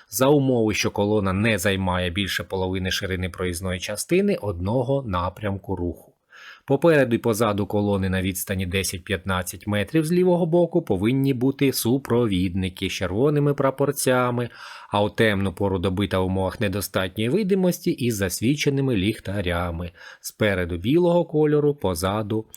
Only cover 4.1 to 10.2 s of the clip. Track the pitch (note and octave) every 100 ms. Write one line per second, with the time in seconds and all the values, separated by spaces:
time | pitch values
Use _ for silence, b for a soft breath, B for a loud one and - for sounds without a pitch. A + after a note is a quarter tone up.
4.1 | F3+ G3+ F#3+ G2+ E2+ F#2 B2+ A#2+ C#3 B2
5.1 | F2+ F2+ - G#2 G2 - F2+ F2 - -
6.1 | _ _ B B B - C#3 E3+ D3+ B2+
7.1 | A2+ A#2 G#2+ A2+ G#2 G2 G#2 G#2 G2 F#2+
8.1 | F#2 F#2 F#2 - F#2+ F#2 G2 F2+ F#2 -
9.1 | F#2+ F#2+ F#2 F2+ G2 G#2 G#2 G2 D#3+ D#3
10.1 | F3+